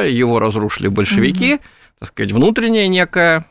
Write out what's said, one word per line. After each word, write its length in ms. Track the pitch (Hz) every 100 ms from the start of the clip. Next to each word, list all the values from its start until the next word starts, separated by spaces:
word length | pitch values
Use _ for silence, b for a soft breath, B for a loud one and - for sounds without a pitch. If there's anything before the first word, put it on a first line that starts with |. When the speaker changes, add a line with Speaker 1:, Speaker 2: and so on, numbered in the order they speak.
| 170
Speaker 1:
его 320 | 120 120 117
разрушили 480 | 110 104 104 - 101
большевики, 680 | 101 98 202 - 185 254
Speaker 2:
Мгм. 60 | 294 b b b -
Speaker 1:
так 100 | -
сказать, 200 | - 101
внутреннее 560 | 110 190 220 226 220 190
некое 580 | 185 175 180 170 160 -